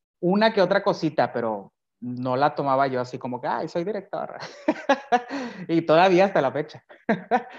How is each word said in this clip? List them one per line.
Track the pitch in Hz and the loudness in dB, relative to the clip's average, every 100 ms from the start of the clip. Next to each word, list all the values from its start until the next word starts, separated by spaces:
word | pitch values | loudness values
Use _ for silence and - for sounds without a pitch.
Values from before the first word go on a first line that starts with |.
| _ _ | _ _
Una | 175 202 220 | 0 2 2
que | 214 | 4
otra | 180 196 | 2 2
cosita, | 196 175 160 143 120 | 2 0 -2 0 0
pero | 123 117 107 98 _ _ _ | 0 -2 -4 -8 _ _ _
no | 123 123 127 127 | -10 -6 -2 2
la | 147 | 0
tomaba | 151 143 135 139 | 0 0 2 2
yo | 127 | 0
así | 123 135 | -4 -8
como | 127 123 | -8 -6
que, | 151 | -4
"Ay, | 117 156 | -4 -4
soy | 175 | -6
director". | 170 214 185 - - - - - - | -4 -6 -8 -8 -8 -10 -14 -6 -4
<laughs> | - - 269 - 240 240 277 240 196 175 | -4 0 -2 2 -2 -2 -8 -10 -12 -2
Y | 165 | 0
todavía | 160 156 190 180 196 | 4 6 6 6 4
hasta | 175 | 2
la | 135 | 0
fecha. | 127 151 - _ - - | -2 -6 -10 _ -16 -4
<laughs> | 214 - 240 240 | -4 0 -2 -2